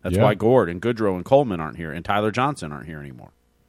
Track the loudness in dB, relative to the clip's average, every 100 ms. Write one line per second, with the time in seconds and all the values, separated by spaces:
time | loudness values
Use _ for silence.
0 | -2 4 4 4 4 4 4 0 -4 0
1 | 0 -2 4 4 4 -2 -6 -8 -8 -8
2 | -2 0 0 0 -2 -4 -8 -12 -12 -14
3 | -14 -16 -20 _ _ _